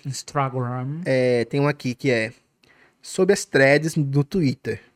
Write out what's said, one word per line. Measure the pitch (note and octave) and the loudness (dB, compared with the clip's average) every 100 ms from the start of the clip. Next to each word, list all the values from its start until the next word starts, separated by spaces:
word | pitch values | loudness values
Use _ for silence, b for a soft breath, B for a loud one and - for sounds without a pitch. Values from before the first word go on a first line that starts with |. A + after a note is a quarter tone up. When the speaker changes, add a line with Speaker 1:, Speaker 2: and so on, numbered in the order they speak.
| - | -8
Speaker 1:
Instagram. | B2+ - D3 C3+ B2+ B2 B2+ C3 D#3 F3 | -12 -8 -4 -4 -4 -6 -6 -8 -8 -2
Speaker 2:
É, | C3 B2+ B2 A#2 | 0 2 2 0
tem | C#3+ | 0
uma | C#3+ | 0
aqui | C#3+ C3 A#2+ | 0 -6 -2
que | C#3 | 0
é | A#2 A2 - _ _ b b b b | 0 -2 -8 _ _ b b b b
sobre | - - F#3 | -12 -2 2
as | G3 - | 2 0
threads | C#3 C3+ D3 D#3 D#3 | 4 6 4 2 -2
do | C#3+ C#3 | 0 0
Twitter. | C#3 G3 D3 A#2+ A#2+ - - | 0 0 -2 -2 -8 -10 -12